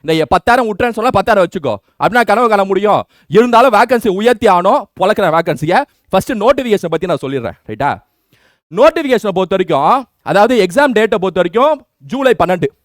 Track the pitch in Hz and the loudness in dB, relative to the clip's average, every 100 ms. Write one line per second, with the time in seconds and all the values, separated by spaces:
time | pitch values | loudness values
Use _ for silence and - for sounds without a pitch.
0 | 156 160 151 180 - 247 226 196 247 226 | -2 -2 0 0 2 0 0 -4 -4 -2
1 | 220 196 196 202 170 190 139 101 _ _ | -2 -2 0 0 0 -2 -6 -6 _ _
2 | 151 240 226 208 240 202 190 190 208 160 | -2 0 0 0 2 0 0 0 0 0
3 | - _ _ 185 240 226 262 208 240 240 | -2 _ _ 2 4 4 4 4 2 0
4 | 220 185 226 247 220 180 180 269 208 - | 0 0 0 2 2 2 2 0 -4 -4
5 | 190 214 185 165 165 151 156 202 285 _ | -2 0 0 0 -2 -4 0 0 -2 _
6 | _ 190 - 240 214 285 247 196 175 156 | _ -2 -2 -2 0 0 0 -2 -2 -4
7 | 180 147 135 135 113 82 - 107 139 104 | -4 -4 -4 -6 -8 -12 -16 -4 -4 -4
8 | _ _ _ _ _ _ _ 170 294 330 | _ _ _ _ _ _ _ 2 2 2
9 | 277 233 208 185 185 190 170 143 156 262 | -2 -2 -2 -4 -2 -2 -2 0 0 0
10 | 247 _ - 175 214 247 185 185 285 214 | -4 _ -2 0 2 2 0 0 0 0
11 | 220 208 185 175 175 196 285 285 _ _ | 0 -2 -2 -2 -2 0 0 -2 _ _
12 | 139 247 262 202 170 180 160 _ | -10 -2 -2 0 0 0 -4 _